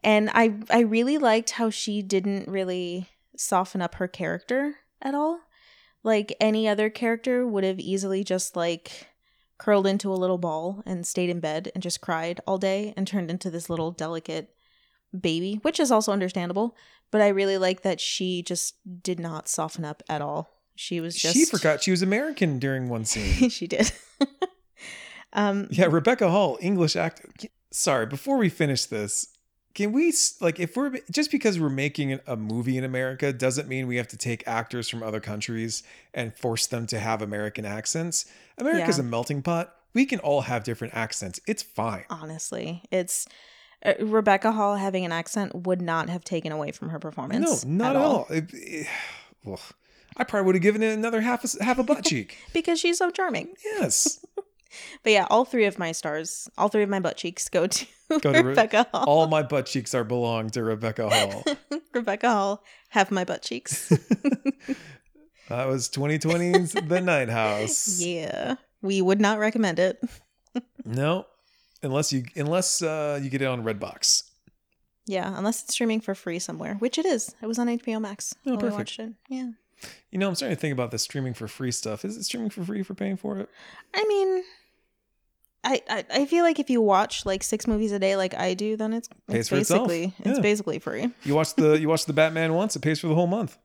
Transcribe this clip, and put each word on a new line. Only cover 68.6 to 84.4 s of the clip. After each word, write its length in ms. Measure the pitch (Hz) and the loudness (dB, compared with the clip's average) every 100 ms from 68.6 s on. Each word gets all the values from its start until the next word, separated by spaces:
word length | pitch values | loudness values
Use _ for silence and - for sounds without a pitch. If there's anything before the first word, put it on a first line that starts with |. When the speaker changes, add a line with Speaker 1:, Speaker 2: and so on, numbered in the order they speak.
| _ _ | _ _
Speaker 1:
We 220 | 190 196 | 0 2
would 180 | 185 202 | 4 6
not 180 | 208 214 | 4 4
recommend 400 | 214 226 208 165 | 0 2 0 2
it. 240 | 185 - 240 - _ _ _ | 2 0 -8 -10 _ _ _
<laughs> 80 | 247 - _ | -10 -10 _
Speaker 2:
No. 420 | - 120 143 180 - _ _ _ _ _ | -6 -2 0 0 -4 _ _ _ _ _
Unless 300 | 139 135 147 | -2 0 0
you, 120 | 139 120 - | -2 -4 -6
unless, 460 | 147 175 180 - | 0 0 0 0
uh, 360 | 165 156 147 143 | -2 -2 -2 -4
you 80 | 139 | -4
get 100 | 135 | -2
it 40 | 135 | 0
on 160 | 123 | -2
Redbox. 600 | 113 101 101 85 - - - _ _ _ _ _ _ _ - | -2 -4 -6 -4 2 2 0 _ _ _ _ _ _ _ -6
Speaker 1:
Yeah, 260 | 190 185 190 | -4 -2 -2
unless 260 | 196 233 | -2 -2
it's 100 | - | -4
streaming 260 | - 233 220 | -2 0 0
for 140 | 220 | -2
free 240 | 196 - 170 | -6 -4 -6
somewhere, 360 | - 160 156 | -6 -8 -8
which 240 | 202 240 247 | -4 -2 0
it 80 | 359 | 0
is. 280 | 254 - - | 0 -2 -8
It 40 | 220 | -6
was 120 | 226 | -2
on 100 | 240 | -2
H 140 | 233 | -2
B 100 | - | -4
O 60 | 220 | -6
Max 340 | 220 202 - - | -6 -8 -12 -8
Speaker 2:
Oh, 120 | - | -4
Speaker 1:
when 60 | 240 | -2
we 40 | |
Speaker 2:
perfect. 180 | 233 208 | -2 -2
Speaker 1:
watched 200 | 214 - | -6 -8
it. 120 | 226 220 _ | -12 -14 _
Yeah. 220 | 262 254 220 _ _ - - _ | -8 -8 -12 _ _ -20 -20 _
Speaker 2:
You 80 | 190 | -2
know, 100 | 196 | -2
I'm 60 | |
starting 220 | 175 269 160 | -2 -4 -2
to 40 | |
think 120 | 156 | -2
about 180 | 131 120 | -2 -4
this 120 | 117 | -4
streaming 300 | - 143 131 | -6 -4 -6
for 140 | 117 110 | -6 -10
free 220 | - 127 | -6 -6
stuff. 320 | 117 110 107 | -4 -6 -6
Is 120 | 196 226 | -8 -8
it 80 | |
streaming 260 | 202 240 226 | -8 -4 -6
for 120 | 202 | -6
free 180 | 175 208 | -6 -6
for 120 | 190 | -6
paying 220 | 190 196 190 | -6 -4 -4
for 220 | 208 196 | -6 -6
it? 100 | 202 - - - - | -8 -14 -20 -20 -8
Speaker 1:
I 100 | 381 440 | -2 0
mean, 360 | 403 381 370 | 2 2 0